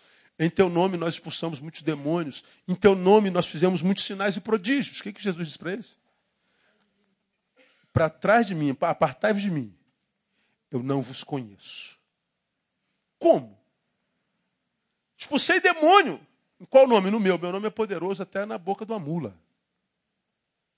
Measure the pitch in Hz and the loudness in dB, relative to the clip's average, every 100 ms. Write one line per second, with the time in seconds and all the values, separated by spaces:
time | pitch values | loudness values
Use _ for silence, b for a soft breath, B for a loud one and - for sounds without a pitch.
0 | b b b - 170 - 185 170 190 175 | b b b -2 0 2 2 4 0 0
1 | 165 - 160 - 165 135 160 - 147 143 | -6 -6 -10 -8 -8 -8 -14 -10 -6 -4
2 | 139 170 151 - - b - 180 208 190 | -2 -4 -4 -12 -20 b -6 2 4 4
3 | 185 214 196 175 - 151 185 175 180 196 | 6 6 4 0 -2 0 0 2 0 0
4 | - 196 202 185 226 214 180 285 - - | -4 -4 -4 -4 -4 -4 -2 -4 -4 -10
5 | 202 196 202 165 160 - 160 226 - _ | -14 -10 -8 -6 -8 -12 -12 -12 -14 _
6 | _ _ _ _ _ _ _ _ _ 202 | _ _ _ _ _ _ _ _ _ _
7 | 202 _ _ _ _ _ b b b - | _ _ _ _ _ _ b b b 0
8 | 156 - 180 233 202 165 143 131 170 151 | 0 -2 2 2 2 -2 -2 -2 -2 0
9 | 156 - 214 202 196 156 107 87 _ _ | -2 0 -2 -2 -2 -4 -6 -14 _ _
10 | _ _ _ _ _ _ _ 131 131 139 | _ _ _ _ _ _ _ -8 -4 -4
11 | 123 131 - 143 110 98 - - - _ | -6 -12 -10 -10 -10 -18 -20 -18 -20 _
12 | _ _ _ _ _ _ _ _ _ _ | _ _ _ _ _ _ _ _ _ _
13 | _ - 330 196 113 101 _ _ _ _ | _ -2 2 2 0 -20 _ _ _ _
14 | _ _ _ _ _ _ _ _ _ _ | _ _ _ _ _ _ _ _ _ _
15 | _ - - 294 - 370 370 330 311 403 | _ -20 -4 -2 2 2 2 4 6 6
16 | 277 139 _ _ _ _ 180 262 269 220 | 4 -4 _ _ _ _ 4 6 8 6
17 | 190 226 185 175 175 196 214 - 214 175 | 2 0 0 0 -2 -6 -6 -4 -6 -4
18 | 180 190 185 196 208 220 170 196 214 220 | -6 -6 -8 -8 -8 -8 -8 -8 -8 -8
19 | 143 165 113 90 _ _ _ _ _ _ | -6 -6 -8 -12 _ _ _ _ _ _
20 | _ _ _ _ _ _ _ | _ _ _ _ _ _ _